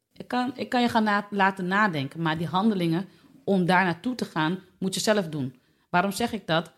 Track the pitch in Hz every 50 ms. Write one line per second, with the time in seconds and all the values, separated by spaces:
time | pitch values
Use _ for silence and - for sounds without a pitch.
0 | _ _ _ - - - - 247 247 247 - - 208 214 - 247 240 233 240 233
1 | 214 214 202 202 202 202 208 196 190 190 196 196 185 180 190 202 220 208 160 151
2 | 131 139 - 165 170 160 160 160 175 151 165 185 196 226 214 190 175 165 160 170
3 | 190 - - _ _ _ _ - _ - 202 190 180 160 185 175 190 175 165 -
4 | - 247 254 233 202 - - 165 156 156 180 185 - _ _ _ 190 190 185 180
5 | - 226 214 208 190 160 151 151 131 135 - _ _ _ _ _ _ _ - 175
6 | 180 202 190 - 233 233 - 202 - - 160 165 170 - _